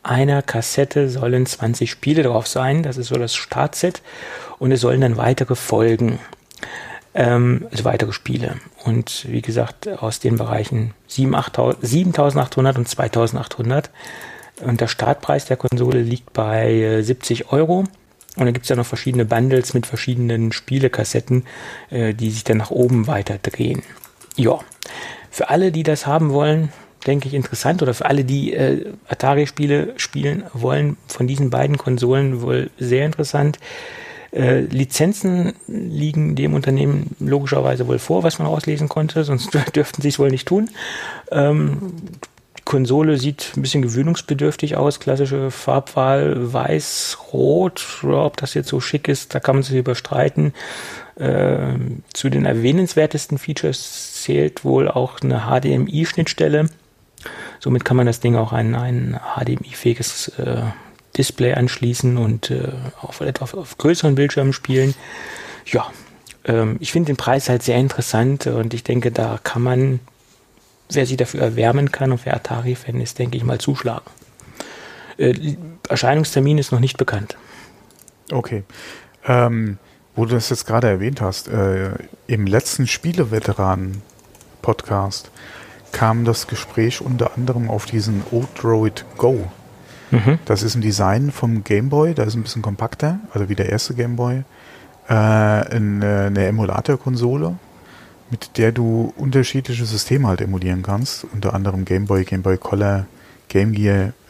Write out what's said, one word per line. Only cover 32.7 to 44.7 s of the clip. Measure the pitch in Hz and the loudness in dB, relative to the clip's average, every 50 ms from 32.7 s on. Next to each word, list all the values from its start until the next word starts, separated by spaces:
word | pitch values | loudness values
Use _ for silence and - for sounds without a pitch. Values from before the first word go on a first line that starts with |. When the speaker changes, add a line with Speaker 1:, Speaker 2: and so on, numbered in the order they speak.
| - - | -6 -6
Speaker 1:
sehr | 131 123 123 131 143 | -2 0 2 2 2
interessant. | 156 156 - 151 - - 143 143 151 151 - - - - - - - - - - - - - - - - | 0 -2 -2 -4 -2 0 2 2 2 0 -2 -8 -16 -16 -16 -16 -16 -16 -16 -18 -18 -18 -20 -18 -8 -4
Äh, | - 131 127 131 131 | 0 2 2 4 2
Lizenzen | - - - 127 135 131 - - 151 180 208 - - 190 180 180 175 185 - - - | 2 0 0 0 -2 0 0 2 2 2 2 0 0 0 2 2 0 0 -2 -6 -10
liegen | - - 208 190 175 160 147 147 156 151 156 151 151 151 | -10 -8 -6 -6 -6 -4 -2 -2 0 0 0 0 0 0
dem | 131 139 147 151 | 0 0 2 2
Unternehmen | 143 139 135 135 135 143 143 143 143 147 - - - | 2 2 2 2 2 2 2 2 0 -2 -4 -6 -6
logischerweise | 143 139 139 143 139 135 143 139 131 135 131 123 123 120 | -2 0 0 0 0 0 2 2 2 2 2 0 0 0
wohl | 127 120 | 0 -2
vor, | - - 160 185 175 | 0 0 0 2 2
was | 165 156 - | 2 0 0
man | 160 | -2
rauslesen | 147 160 156 - - 151 147 156 143 | -2 -2 -2 -2 -2 -2 -2 -2 -2
konnte, | - 156 156 156 - 160 156 | 0 0 -2 0 0 0 0
sonst | 143 139 123 - - - 147 131 | 0 0 -2 -2 0 0 0 0
<laughs> | - - | 0 0
dürften | 151 147 - - - 139 | 0 0 0 -2 -2 -2
sie | 147 | 0
es | 139 - | 2 2
wohl | 139 139 | 2 2
nicht | 131 131 - | 2 0 0
tun. | - 180 202 220 226 - - - - - - - - - - - - - | 0 0 0 0 0 -4 -8 -12 -10 -10 -10 -10 -10 -12 -14 -12 -4 0
Ähm, | 143 143 147 151 151 151 147 143 147 202 185 170 165 180 - - - - - _ _ _ _ _ | 2 2 4 4 2 2 0 -2 -4 -6 -8 -10 -12 -14 -14 -16 -16 -18 -20 _ _ _ _ _
die | - - | -14 -6
Konsole | - - 135 131 120 131 147 156 156 151 135 | -2 0 0 2 4 4 4 4 4 2 2
sieht | 123 147 143 - - - - | 0 -2 -4 -4 -8 -8 -4
ein | 143 135 | -4 -2
bisschen | 127 - 147 131 | 0 0 0 0
gewöhnungsbedürftig | 120 113 127 139 165 170 - - - 151 139 147 151 147 - - 147 | 0 0 0 0 0 0 -2 -2 -4 -2 0 0 0 0 -2 -4 -2